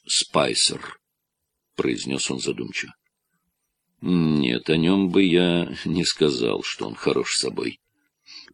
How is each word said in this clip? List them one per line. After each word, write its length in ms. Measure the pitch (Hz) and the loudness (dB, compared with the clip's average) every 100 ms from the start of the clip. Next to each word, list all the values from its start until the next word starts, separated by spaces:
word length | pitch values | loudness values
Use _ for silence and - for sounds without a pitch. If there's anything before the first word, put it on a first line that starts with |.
| - | -2
Спайсер», 920 | - - 78 67 - - - - - _ _ _ _ _ _ _ - | -2 0 0 0 2 0 -2 -12 -18 _ _ _ _ _ _ _ -4
произнес 500 | 67 55 58 67 - | -2 -2 -4 -6 -4
он 100 | 65 | -6
задумчиво. 540 | 67 60 58 - - - _ _ _ _ _ _ _ _ _ - | -6 -6 -8 -8 -10 -14 _ _ _ _ _ _ _ _ _ -10
«Нет, 680 | - 90 80 76 64 58 - | 0 2 4 2 2 -2 0
о 60 | 80 | 2
нем 340 | 82 98 95 | 4 4 4
бы 140 | 90 | 4
я 500 | 95 85 90 87 87 67 - | 4 4 4 2 0 -6 -2
не 180 | 101 | 0
сказал, 580 | 85 - 76 64 58 50 | 0 2 2 2 0 -2
что 260 | - - 52 | -4 -8 -8
он 80 | 55 | -4
хорош 420 | - - - - | 0 0 0 -2
собой». 420 | 65 - 62 - _ _ _ _ _ - - | -2 -4 -6 -8 _ _ _ _ _ -20 -16